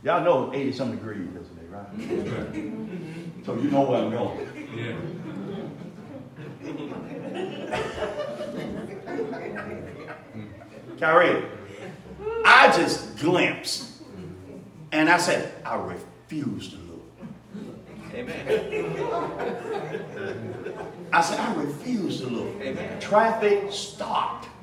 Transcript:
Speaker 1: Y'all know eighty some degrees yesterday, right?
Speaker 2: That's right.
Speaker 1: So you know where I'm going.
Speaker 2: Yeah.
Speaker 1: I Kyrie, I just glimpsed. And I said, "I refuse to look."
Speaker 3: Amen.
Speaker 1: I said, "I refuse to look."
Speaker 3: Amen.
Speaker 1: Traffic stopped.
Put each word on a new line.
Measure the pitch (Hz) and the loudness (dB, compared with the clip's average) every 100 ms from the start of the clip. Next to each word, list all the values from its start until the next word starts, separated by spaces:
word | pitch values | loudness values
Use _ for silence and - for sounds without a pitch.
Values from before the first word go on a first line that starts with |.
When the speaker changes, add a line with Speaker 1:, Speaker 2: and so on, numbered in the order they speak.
Speaker 1:
Y'all | 131 170 | 4 4
know | 170 147 123 | 6 4 4
eighty | 135 127 | 0 -2
some | 120 123 | 0 -2
degrees | 104 107 101 87 | -2 -6 -6 -8
yesterday, | 87 82 - - | -8 -12 -14 -14
right? | 101 101 98 | -12 -10 -8
Speaker 2:
That's | - - - | -2 -2 0
right. | - - - - 220 220 180 160 165 170 - - | -4 -4 -6 -6 -6 -6 -8 -8 -10 -10 -10 -6
Speaker 1:
So | |
you | 117 143 | 0 4
know | 139 | 4
where | 139 117 | 4 4
I'm | 104 | 2
going. | 117 104 - - - - 113 | 0 -2 -4 -8 -8 -10 -6
Speaker 2:
Yeah. | 120 - - - - 190 202 202 - 151 - - - 269 - - - - - 151 - - - 277 185 370 370 - - | -6 -6 -6 -8 -8 -8 -6 -6 -8 -10 -12 -14 -14 -14 -14 -14 -14 -12 -10 -8 -8 -8 -10 -10 -8 -6 -6 -6 -4
Speaker 1:
I | - 440 - 640 587 587 - 605 - - - - 392 - - - - - - - - - - - - - 110 - - - - - 113 | -4 -4 -4 -4 -4 -6 -6 -6 -6 -6 -6 -8 -10 -6 -4 -2 -4 -6 -8 -8 -8 -10 -12 -12 -14 -12 -12 -12 -14 -16 -16 -14 0
Kyrie, | 160 165 170 - - - - - - - - - 415 453 | 6 8 8 4 0 -10 -12 -12 -12 -14 -16 -8 -4 4
I | - 262 - 175 | 10 12 12 10
just | 151 - - - | 4 2 -4 0
glimpsed. | 151 180 - - - - - - - 190 180 - - - - - - | 4 6 4 0 -4 -6 -6 -14 -16 -14 -12 -12 -14 -14 -16 -18 -4
And | 156 160 | 4 8
I | 175 | 8
said, | 180 151 - - | 6 2 0 -6
"I | 120 113 | -4 -4
refuse | 90 - - - - 156 123 101 - | -4 -8 -10 -16 -8 -4 -2 -4 -8
to | 92 | -12
look." | 85 82 - - - - - - 175 - - - - | -14 -14 -16 -16 -14 -14 -14 -12 -12 -14 -16 -16 -12
Speaker 3:
Amen. | - 247 - - 440 403 427 - 392 453 339 - - - - 440 415 - 151 - - - 117 113 - - - - - - | -10 -8 -8 2 2 2 -2 -2 -2 -2 -2 -2 -2 -4 -4 -4 -4 -4 -6 -6 -8 -6 -6 -8 -8 -8 -8 -10 -10 2
Speaker 1:
I | - | 4
said, | - 208 | 4 2
"I | 226 | 0
refuse | 175 143 - 240 240 156 123 | 0 -2 -4 -2 0 0 -2
to | 127 | -2
look." | 117 - - | -4 -4 -4
Speaker 3:
Amen. | 135 107 - - | -4 -4 -4 -6
Speaker 1:
Traffic | - 202 226 226 208 202 196 | 6 8 8 6 6 6 4
stopped. | - - - - - - - - - | -4 -6 -6 -2 0 0 -4 -10 -16